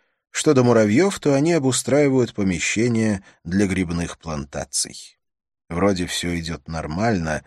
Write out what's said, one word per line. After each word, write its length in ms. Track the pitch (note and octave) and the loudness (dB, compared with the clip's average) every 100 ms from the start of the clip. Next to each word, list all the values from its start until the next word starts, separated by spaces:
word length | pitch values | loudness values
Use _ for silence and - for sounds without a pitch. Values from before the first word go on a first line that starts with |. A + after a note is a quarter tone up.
| _ _ _ | _ _ _
Что 220 | - D#3 | -2 2
до 100 | C3 | 4
муравьёв, 560 | B2 A2+ G#2+ A#2+ G3 - | 6 6 6 4 2 0
то 140 | D3 | 0
они 200 | C#3 D#3+ | 2 2
обустраивают 840 | E3 C3+ B2 - C#3 C#3+ C3 A2+ | 2 0 -2 0 2 2 2 0
помещения 880 | - F#2+ E2+ - G2+ B2 A2+ A2 G2 - _ | -2 -2 0 -2 0 0 0 0 -2 -6 _
для 220 | E2 F#2+ | -4 0
грибных 540 | G2 F#2 E2+ E2+ E2 - | 0 0 -2 -4 -6 -10
плантаций. 960 | E2 D2+ C#2 D2 C#2+ - - - - _ _ _ _ _ _ | -10 -8 -8 -10 -8 -6 -8 -12 -20 _ _ _ _ _ _
Вроде 360 | E2+ G2+ F2+ | 0 2 2
всё 340 | E2+ - F2+ E2+ | -2 -4 -4 -4
идёт 280 | E2 D#2+ - | -6 -10 -8
нормально, 760 | D#2+ D2+ E2 A2+ F#2+ D#2+ D2 | -8 -6 -2 0 0 -2 -6